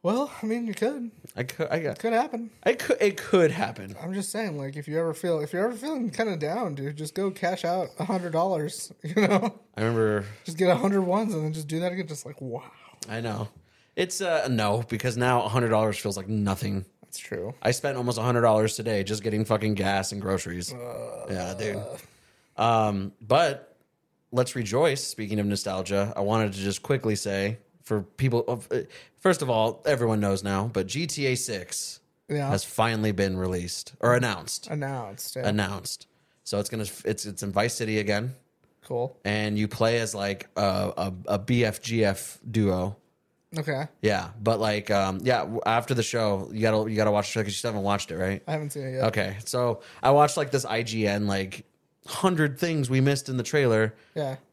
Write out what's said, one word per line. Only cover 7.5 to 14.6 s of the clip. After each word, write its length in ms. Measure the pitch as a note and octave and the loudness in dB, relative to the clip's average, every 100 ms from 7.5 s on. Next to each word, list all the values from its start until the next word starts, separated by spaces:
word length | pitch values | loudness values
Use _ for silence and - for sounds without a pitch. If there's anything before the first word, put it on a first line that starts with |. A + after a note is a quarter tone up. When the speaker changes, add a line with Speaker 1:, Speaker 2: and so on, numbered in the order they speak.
| F#3 | 0
Speaker 1:
out 240 | E3+ F3+ F3 - | -2 -2 -2 -6
a 60 | |
hundred 280 | F#3+ F#3+ F3 | -2 -2 0
dollars. 600 | D#3+ F#3 F3 D3+ - - - | 0 2 0 -2 -6 -12 -12
<laughs> 40 | |
You 120 | D#3 F3+ G3 | -4 2 4
know, 320 | G3 G#3+ - _ - | 4 2 -6 _ -2
Speaker 2:
I 40 | |
remember. 440 | A2 A#2 A2 G#2+ G2+ G#2+ | 2 4 4 2 -2 -12
Speaker 1:
just 140 | - E3 | -12 2
get 100 | F#3 | 4
a 60 | F3 | 4
hundred 260 | G3 G3 | 4 2
ones 320 | F3+ F#3+ A3 | 2 2 0
and 100 | E3+ | -2
then 80 | D#3 | -2
just 140 | D#3 D3 | -4 -4
do 140 | D#3+ | -2
that 100 | F3+ | -2
again. 140 | F#3 E3 | -4 -6
Just 180 | D3+ | -8
like, 160 | B2 - | -12 -10
wow. 220 | C3+ A#2 - - - - - | -8 -8 -10 -20 -20 -16 -8
Speaker 2:
I 120 | A2 | -6
know. 280 | A#2 G#2 G#2+ - _ _ _ - | -4 -4 -6 -10 _ _ _ -4
It's, 240 | F3+ - | -2 -2
uh, 260 | F#3+ D#3+ C3 | 0 0 2
no, 360 | A#2+ | 2